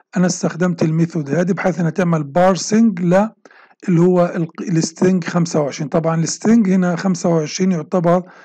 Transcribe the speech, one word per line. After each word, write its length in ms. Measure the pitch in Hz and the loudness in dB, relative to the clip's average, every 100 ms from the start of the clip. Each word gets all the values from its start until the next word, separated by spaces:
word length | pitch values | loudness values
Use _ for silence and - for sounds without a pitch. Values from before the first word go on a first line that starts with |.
| _ 185 | _ -2
أنا 100 | 180 | 0
استخدمت 560 | - 170 160 180 170 | 0 -4 -2 -2 0
الميثود 480 | 170 160 165 165 139 | -2 0 -2 -2 -2
هذه 220 | 151 180 | -2 0
بحيث 280 | 185 190 175 | 0 -2 -2
إنها 100 | 165 | -2
تعمل 340 | 156 175 160 | -2 0 -2
بارسينج 760 | 143 160 185 175 - 214 226 175 | 0 2 2 2 0 2 2 2
ل-، 280 | 180 185 220 - _ - _ _ - | 2 2 2 -4 _ -20 _ _ 0
اللي 120 | 165 | 2
هو 320 | 180 180 175 - | 4 4 2 -2
ال-، 400 | 165 - - 165 | -6 -8 -4 -2
السترينج 480 | 160 - 185 185 | -2 0 0 0
خمسة 360 | - 175 170 160 | -2 -2 0 0
وعشرين. 280 | 143 - 143 | -2 -6 -4
طبعًا 340 | 170 160 165 | -2 -2 -2
السترينج 480 | 156 - 214 233 190 | -4 -2 2 2 4
هنا 260 | 190 180 170 | 2 0 -2
خمسة 320 | 190 175 180 | -2 -2 0
وعشرين 440 | 165 151 - 190 | 0 -2 -2 -2
يعتبر، 500 | 170 151 185 170 180 180 - | -2 -2 -2 2 0 -2 -16